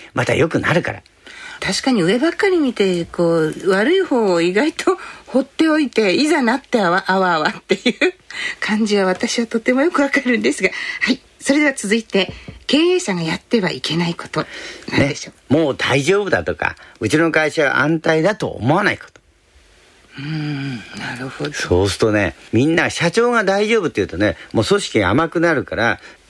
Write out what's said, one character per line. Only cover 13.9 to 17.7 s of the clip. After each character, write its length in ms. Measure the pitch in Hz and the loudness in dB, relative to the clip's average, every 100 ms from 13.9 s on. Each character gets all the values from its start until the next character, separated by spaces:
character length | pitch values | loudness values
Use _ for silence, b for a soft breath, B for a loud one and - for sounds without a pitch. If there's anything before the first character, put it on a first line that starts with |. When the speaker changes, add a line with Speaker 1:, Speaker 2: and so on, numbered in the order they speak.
| 160 | -2
Speaker 2:
な 120 | 170 | -2
い 60 | |
こ 140 | 165 - | -4 -8
と。 160 | 165 - B B B - | -8 -8 B B B -4
何 180 | - - | 0 0
で 60 | |
し 120 | - - | -2 -14
ょ 40 | - - | -12 0
う？ 40 | |
Speaker 1:
ね。 80 | 147 | 2
も 80 | 151 | 2
う 60 | - | 0
大 260 | - 139 | 0 0
丈 220 | 139 202 | 2 0
夫 60 | 196 | 0
だ 140 | 90 | -2
と 100 | 85 | -2
か、 220 | 85 - B B - | -4 -4 B B -6
う 80 | 110 | 0
ち 80 | 156 | 2
の 140 | 165 | 2
会 200 | 156 151 | 2 0
社 140 | 160 | 0
は 160 | 139 | 0